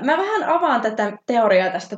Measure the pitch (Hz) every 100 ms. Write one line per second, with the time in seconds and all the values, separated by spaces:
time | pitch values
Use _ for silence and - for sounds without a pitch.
0 | 262 330 392 427 - 330 339 240 220 220
1 | 208 208 - 240 214 185 185 180 -